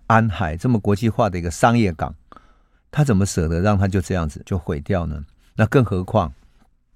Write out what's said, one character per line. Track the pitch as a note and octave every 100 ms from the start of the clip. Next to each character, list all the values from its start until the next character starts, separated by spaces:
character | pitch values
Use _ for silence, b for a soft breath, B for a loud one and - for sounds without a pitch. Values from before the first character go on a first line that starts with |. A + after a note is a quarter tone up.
| -
安 | A2+ A2
海， | F#2 E2+ E2
这 | C3
么 | A#2
国 | G2+ G2+
际 | A#2
化 | G#2 A2
的 | F2+
一 |
个 | E2+
商 | - A#2+ A#2
业 | G#2
港， | D#2+ D2 - _ b b b b b b
他 | -
怎 | D3 F#2+
么 | G2
舍 | - D#2+
得 | E2
让 | G2+ G2+
他 | G2
就 | F#2+
这 | F2
样 | F#2 D#2+
子 | - -
就 | G2
毁 | - D2+
掉 | D2 F#2+ D#2+
呢？ | D2 D2 _ _ -
那 | A2
更 | C#3+
何 | A#2 F#2
况 | F#2 A2 E2 - _ _ _ _ _